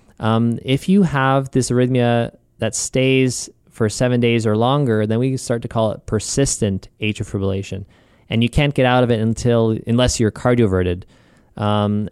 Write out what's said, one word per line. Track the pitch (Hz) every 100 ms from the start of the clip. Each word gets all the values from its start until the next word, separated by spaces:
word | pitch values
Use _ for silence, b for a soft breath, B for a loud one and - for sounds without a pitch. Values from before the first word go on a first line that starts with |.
| b b
Um, | 110 113 117 117
if | - 135 -
you | 196
have | 175 139 135 135 135
this | 135 120
arrhythmia | 123 127 127 120 120 117 - _ -
that | 110 -
stays | - 131 131 131 131 - - - _ -
for | 110
seven | - 127 123
days | 117 117 110
or | 107
longer, | 120 143 135 110 107
then | 113
we | 131 131
start | - 120
to | 120
call | 117 110
it | - -
persistent | 107 - - 139 - 107 95 - -
atrial | 107 104 104
fibrillation. | 104 98 98 98 95 95 b b b b
And | 113
you | 117
can't | - 143
get | 139 127
out | 127
of | 120
it | 113
until, | 110 110 123 117 113 110 -
unless | 117 123 -
you're | 107
cardioverted. | - 127 120 110 92 90 90 - b b b b -
Um, | 107 104 104 104 104